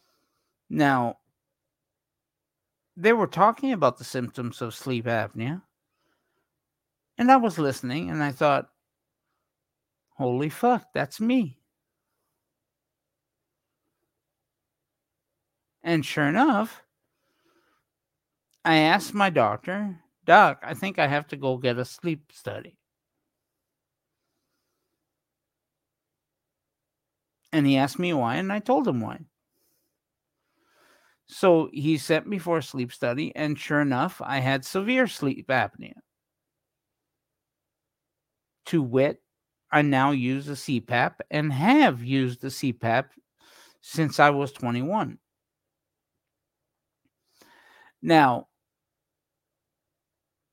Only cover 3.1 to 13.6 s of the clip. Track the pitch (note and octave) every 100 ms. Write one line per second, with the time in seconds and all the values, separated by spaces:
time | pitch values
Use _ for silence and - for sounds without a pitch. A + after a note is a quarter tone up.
3.1 | A#3 F3 E3 G#3 A3 C4+ A3+ C3+ - B2
4.1 | C3+ A#2+ - A#2+ - A#2 - C#3 A#2+ A#2
5.1 | A2+ G#2 - A#2+ F3+ - _ _ _ _
6.1 | _ _ _ _ _ _ _ _ _ _
7.1 | - B3 C4+ A#3 D#3+ C#3 - B2 C#3+ F3
8.1 | D#3 C#3+ C3 D3+ C3+ - _ _ _ _
9.1 | _ _ _ _ _ _ _ _ _ _
10.1 | - B2+ B2 D3+ - A#3+ A#3+ - - C#3
11.1 | - A3+ C4 E3 - _ _ _ _ _
12.1 | _ _ _ _ _ _ _ _ _ _
13.1 | _ _ _ _ _